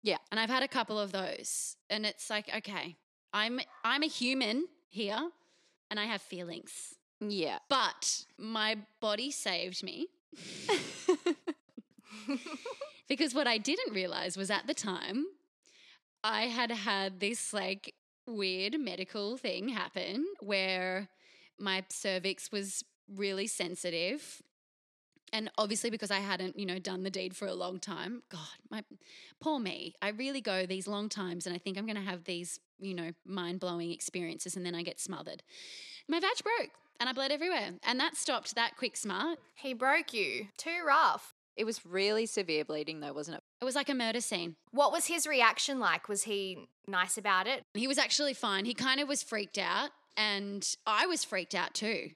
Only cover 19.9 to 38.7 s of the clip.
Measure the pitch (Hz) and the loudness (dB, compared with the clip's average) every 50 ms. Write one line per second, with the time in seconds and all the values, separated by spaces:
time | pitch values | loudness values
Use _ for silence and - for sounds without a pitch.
19.9 | - 190 180 185 190 247 311 381 403 - - 196 208 196 190 190 185 185 185 185 | -4 -4 -4 -2 -2 -2 -2 -2 -4 -8 -2 0 2 2 4 2 2 2 2 0
20.9 | 185 190 202 - _ _ _ - - - - - _ - 202 196 190 185 190 - | 0 -2 -4 -6 _ _ _ -20 -20 -20 -20 -20 _ -4 0 0 0 0 0 -4
21.9 | - - - 202 190 185 180 196 190 - - - - 202 196 196 - - - _ | -8 -2 0 0 0 2 0 0 -2 -2 -6 -6 -4 -4 -4 -4 -6 -6 -8 _
22.9 | _ _ _ - 202 190 202 196 196 190 196 226 - - 180 175 180 - - 180 | _ _ _ -14 -6 -2 -2 0 0 0 -2 -2 -2 -2 -2 -2 -2 -4 -4 -2
23.9 | 170 160 170 185 254 294 - - - - - _ _ _ _ _ _ _ _ _ | 0 0 0 0 0 -2 -6 -12 -16 -18 -20 _ _ _ _ _ _ _ _ _
24.9 | _ _ _ _ _ _ _ - - 220 220 214 - - 214 202 226 208 - 233 | _ _ _ _ _ _ _ -4 -2 -2 -2 -2 0 0 2 2 2 0 0 0
25.9 | 220 220 - 196 202 196 196 202 190 180 190 185 - - 202 185 180 185 180 196 | -2 -2 0 0 0 0 2 0 0 0 0 -4 -4 -2 -2 -2 -2 -2 -2 -4
26.9 | 190 185 185 196 185 196 185 190 185 - 208 190 190 185 175 180 185 185 - 202 | -4 -2 -2 -2 -2 -2 -4 -4 -6 -4 -4 -4 -2 -2 -4 -4 -4 -6 -6 -6
27.9 | 175 160 165 190 240 240 - _ - 165 156 - - - _ - 214 220 202 _ | -6 -6 -4 -6 -6 -8 -10 _ -14 -12 -12 -12 -16 -18 _ -10 -8 -8 -8 _
28.9 | - - - - - - - - - _ - 320 311 269 226 185 - - - 170 | -20 -20 -20 -20 -20 -20 -20 -20 -20 _ 0 0 2 2 0 -2 -2 -4 -8 -10
29.9 | - - - 202 214 214 262 269 277 269 220 220 190 185 185 180 190 190 185 202 | -6 -2 -2 -2 0 0 -2 -2 -2 -2 0 0 2 2 2 0 -2 -4 -2 -2
30.9 | 208 202 208 214 - 214 190 180 170 175 - 185 175 180 - 202 185 196 214 220 | -2 -2 -2 -2 -2 -2 -2 -2 -2 -4 -4 -4 -6 -4 -4 -4 -4 -4 -4 -4
31.9 | 214 208 190 196 180 175 170 - 180 175 175 170 - - _ _ _ _ 190 196 | -4 -4 -2 -4 -4 -4 -4 -6 -6 -4 -4 -8 -10 -12 _ _ _ _ -6 -6
32.9 | 190 175 165 165 165 _ _ 185 190 190 175 170 180 185 180 180 175 170 170 170 | -4 -4 -4 -6 -8 _ _ -6 -6 -4 -2 -4 -4 -2 -2 -2 -2 -2 -2 -4
33.9 | 170 - - - - 180 175 160 - - - 180 170 190 175 175 175 170 170 170 | -4 -6 -6 -6 -4 -4 -4 -4 -6 -6 -6 -6 -4 -4 -4 -4 -4 -4 -4 -6
34.9 | - - - - 185 - - - 156 180 _ _ - - - - - - - - | -6 -6 -6 -6 -6 -8 -8 -10 -12 -12 _ _ -18 -18 -16 -14 -14 -14 -14 -16
35.9 | - - - - 311 339 339 392 508 - - 403 453 466 240 214 - - _ _ | -16 -16 -4 -2 0 2 2 2 2 2 0 0 2 0 0 -4 -8 -20 _ _
36.9 | _ - 240 254 240 269 269 269 294 285 320 370 359 277 208 196 175 175 - - | _ -2 -2 0 0 0 2 2 2 2 2 0 0 0 0 -2 -6 -2 0 2
37.9 | 247 254 285 330 - - - - 269 226 - - - 233 233 233 | 2 4 2 2 0 0 0 0 0 0 0 -2 2 2 2 2